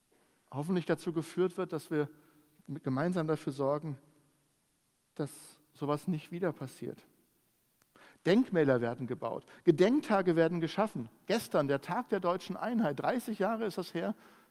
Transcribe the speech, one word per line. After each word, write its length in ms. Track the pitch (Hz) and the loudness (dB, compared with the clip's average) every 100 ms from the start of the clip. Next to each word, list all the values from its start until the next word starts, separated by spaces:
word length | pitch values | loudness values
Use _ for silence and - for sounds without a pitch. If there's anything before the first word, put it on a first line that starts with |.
| _ _ _ _ _ | _ _ _ _ _
hoffentlich 340 | 131 156 180 160 | -8 -2 -2 0
dazu 260 | 156 180 | -2 -2
geführt 460 | 160 156 - 180 180 | -4 -4 0 0 -2
wird, 160 | 185 | -6
dass 180 | 156 - | -8 -4
wir 180 | 156 143 - _ _ _ _ - | -2 -2 -6 _ _ _ _ -12
gemeinsam 600 | 139 135 131 170 185 160 | -8 -4 0 0 0 0
dafür 240 | 151 - | 0 -2
sorgen, 460 | 135 139 147 156 135 - _ _ _ _ _ _ _ _ _ _ - | -2 0 0 -4 -10 -14 _ _ _ _ _ _ _ _ _ _ -8
dass 160 | 143 - - - _ | -8 -8 -20 -20 _
sowas 340 | - 143 147 - | -6 -2 -2 -2
nicht 240 | 156 - | -4 -6
wieder 220 | 175 180 | -4 -4
passiert. 500 | - 131 - - - - _ _ _ _ _ _ _ _ - - _ 160 | -4 -10 -10 -10 -10 -18 _ _ _ _ _ _ _ _ -20 -20 _ 4
Denkmäler 560 | 214 254 175 139 123 | 4 4 4 4 4
werden 260 | 117 120 123 | 0 -4 -6
gebaut, 380 | 123 117 - - - | -6 -6 -6 -10 0
Gedenktage 720 | 175 160 190 294 - 196 180 165 | 2 6 6 4 4 2 4 4
werden 240 | 165 175 | 4 2
geschaffen. 500 | 160 - 214 - 113 - - | -2 0 -2 -2 -10 -10 -2
Gestern, 420 | 226 - 170 139 | -2 2 2 2
der 140 | 139 | 0
Tag 280 | - 202 240 | -2 -6 -2
der 100 | 196 | 0
deutschen 380 | 180 185 - 180 | 0 -2 -4 -6
Einheit, 420 | 208 240 180 139 | -2 0 0 0
dreißig 400 | 147 247 233 208 | -2 -2 -4 -2
Jahre 260 | 190 226 214 | -2 0 -4
ist 120 | 185 | -4
das 160 | 170 | -6
her, 220 | 165 196 - - - _ | -4 -4 -6 -12 -20 _